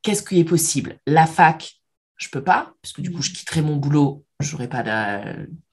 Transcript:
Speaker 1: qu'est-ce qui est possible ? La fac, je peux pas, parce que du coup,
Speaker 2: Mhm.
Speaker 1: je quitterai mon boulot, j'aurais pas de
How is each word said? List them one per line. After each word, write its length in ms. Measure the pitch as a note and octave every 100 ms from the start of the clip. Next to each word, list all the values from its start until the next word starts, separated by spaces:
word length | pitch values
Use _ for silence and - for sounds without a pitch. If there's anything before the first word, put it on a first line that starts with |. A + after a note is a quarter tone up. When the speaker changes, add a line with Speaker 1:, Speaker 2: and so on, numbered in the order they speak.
Speaker 1:
qu'est-ce 200 | - G3+
qui 160 | - F#3
est 60 |
possible ? 560 | D#3+ E3+ - C#3 - -
La 220 | - D#3 D#3+
fac, 420 | - D#3+ D#3+ - _ _ _ _ _
je 120 | -
peux 160 | C#3
pas, 300 | C#3 G#3+ - _
parce 120 | -
que 100 | -
du 80 | F3+
coup, 60 | E3+
Speaker 2:
Mhm. 60 |
Speaker 1:
je 100 | C#3+
quitterai 300 | - - E3
mon 120 | D3+
boulot, 500 | D3 C#3+ D3 C#3 - _ _
j'aurais 300 | C#3+ - A#2+
pas 160 | B2+
de 680 | A2+ A2 G#2 G2+ G#2 - D3+ E3 _